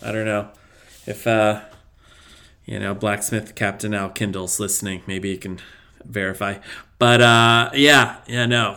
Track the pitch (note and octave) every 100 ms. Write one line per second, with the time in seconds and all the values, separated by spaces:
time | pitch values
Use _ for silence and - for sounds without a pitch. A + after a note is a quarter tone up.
0 | A2 A2 A2 G#2 G#2 _ _ _ _ -
1 | - G#2 A#2+ A2+ G#2+ G#2+ - - _ _
2 | _ _ _ - _ _ - G#2 G2 G2
3 | G#2+ G2+ - A2+ - - G2+ G2 G#2+ G#2
4 | F#2+ - G#2 F#2+ F2+ - G2+ - G2+ F2+
5 | F#2 F#2+ G2 F#2 G2 F2+ - - _ _
6 | - G#2+ F#2+ F#2 G2+ G2 - - - _
7 | A#2+ A#2+ A#2+ A#2 A#2 A#2 A#2 C#3 C#3+ C#3+
8 | A2 - - A#2+ A#2+ A#2+ G#2+